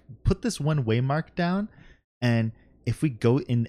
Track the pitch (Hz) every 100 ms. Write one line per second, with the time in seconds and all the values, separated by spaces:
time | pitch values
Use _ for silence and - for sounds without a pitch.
0 | - 120 - 285 247 - 147 151 113 113
1 | 131 147 160 - 175 190 214 - - -
2 | _ - 123 117 113 - _ _ - 113
3 | 156 113 117 131 - 120